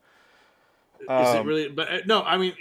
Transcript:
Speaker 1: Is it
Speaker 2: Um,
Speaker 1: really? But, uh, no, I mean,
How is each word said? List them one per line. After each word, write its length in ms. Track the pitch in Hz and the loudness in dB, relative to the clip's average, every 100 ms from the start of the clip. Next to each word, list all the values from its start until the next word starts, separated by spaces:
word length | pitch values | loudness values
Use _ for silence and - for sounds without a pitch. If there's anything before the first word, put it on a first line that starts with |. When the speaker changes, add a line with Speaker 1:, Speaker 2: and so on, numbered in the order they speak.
| _ _ _ _ _ _ _ _ _ - | _ _ _ _ _ _ _ _ _ -16
Speaker 1:
Is 60 | 131 | -2
it 20 | |
Speaker 2:
Um, 380 | 131 127 117 110 | 2 4 2 0
Speaker 1:
really? 220 | 156 147 | -2 -4
But, 180 | 143 156 | -6 -4
uh, 60 | 180 185 | -4 0
no, 160 | 220 | 2
I 140 | 160 185 | 2 0
mean, 160 | 185 170 | 0 0